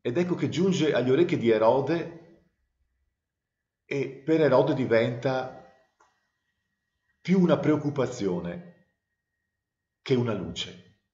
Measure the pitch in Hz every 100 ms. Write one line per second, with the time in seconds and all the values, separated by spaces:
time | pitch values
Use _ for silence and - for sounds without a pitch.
0 | 123 123 180 - 139 127 190 151 151 120
1 | 123 135 175 139 113 107 110 131 139 165
2 | - - - _ _ _ _ _ _ _
3 | _ _ _ _ _ _ _ _ _ 139
4 | 127 - - 160 147 131 143 175 117 113
5 | 120 120 135 131 127 - - _ _ _
6 | _ _ _ _ _ _ _ _ _ _
7 | _ _ - 190 170 147 143 151 147 139
8 | 120 - 98 87 87 87 - _ _ _
9 | _ _ _ _ _ _ _ _ _ _
10 | - 127 117 101 85 82 - - - _
11 | _